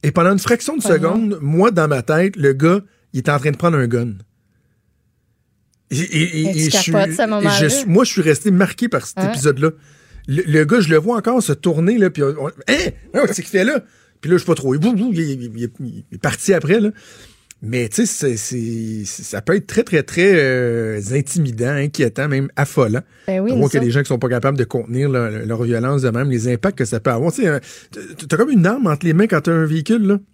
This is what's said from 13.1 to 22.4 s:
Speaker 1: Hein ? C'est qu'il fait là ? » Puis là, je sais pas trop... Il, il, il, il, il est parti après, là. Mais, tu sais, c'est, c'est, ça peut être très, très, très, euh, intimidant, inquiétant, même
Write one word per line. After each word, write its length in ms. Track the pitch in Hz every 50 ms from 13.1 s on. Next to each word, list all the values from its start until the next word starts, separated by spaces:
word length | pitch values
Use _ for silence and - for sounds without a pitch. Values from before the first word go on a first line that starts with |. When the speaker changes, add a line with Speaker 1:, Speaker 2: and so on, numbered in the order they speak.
| -
Speaker 1:
Hein ? 80 | 269 285 208
C'est 140 | 202 - 175
qu'il 80 | -
fait 140 | - 190 185
là ? » 160 | 233 302 262 - _ _ _ _ _ _ _
Puis 100 | - 147
là, 60 | 180
je 60 | 175 170
sais 40 |
pas 80 | - 170
trop... 200 | 147 135 135 127
Il, 100 | 151 151
il, 340 | 226 254 190 220 254 214 165
il, 240 | 165 151 139 131 120 120 110
il, 140 | 113 120 113 - -
il 240 | 139 120 - - - _ -
est 60 | 101
parti 340 | - 143 - - - - 190
après, 260 | 165 - 143 190 233
là. 120 | 208 208 208 - - - - - - - - _ _ _ - _ -
Mais, 280 | 107 113 127 120 107
tu 160 | - - 240
sais, 0 |
c'est, 300 | 214 - - - 139 120 110
c'est, 680 | - - 127 123 113 113 117 113 110 110 110 110 104
ça 380 | 98 - - 92 - - 98 98
peut 120 | - 170
être 120 | 208 -
très, 160 | - - 208 262
très, 200 | - - 156 135
très, 300 | - - 170 175 196 196
euh, 640 | 170 139 131 131 127 123 120 117 117 113 110 110 104 101 98 123
intimidant, 600 | 143 147 - - 175 156 135 113 110 120 127 147
inquiétant, 540 | 143 139 147 143 - 156 117 110 - 135
même 220 | 147 139 135